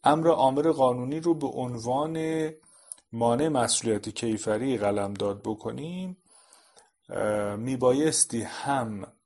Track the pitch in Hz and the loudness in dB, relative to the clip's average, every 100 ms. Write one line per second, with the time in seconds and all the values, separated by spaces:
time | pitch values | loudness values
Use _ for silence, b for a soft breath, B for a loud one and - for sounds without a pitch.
0 | 135 156 165 156 131 135 156 143 131 123 | 4 4 4 4 4 4 2 4 4 2
1 | 127 156 170 160 139 - 127 120 113 131 | -4 -2 0 0 -2 -4 -6 -6 -4 -2
2 | 156 160 160 160 156 156 B B B B | -2 -4 -4 -2 -4 -8 B B B B
3 | B 117 117 120 160 139 113 - 113 104 | B 0 2 2 2 2 2 0 0 -2
4 | 107 101 117 107 - 107 131 120 101 101 | -2 -6 -2 -2 -2 -2 0 0 0 0
5 | 101 101 104 98 107 107 113 123 151 180 | -2 -2 -4 -4 -6 -6 -6 -8 -8 -8
6 | 185 185 _ b b b b b b b | -8 -10 _ b b b b b b b
7 | _ - 107 104 101 104 117 131 127 131 | _ -4 0 0 -2 -4 -4 2 4 6
8 | 156 - - 117 98 - 147 139 113 104 | 4 2 0 0 -4 -6 -2 0 0 -6
9 | - _ | -10 _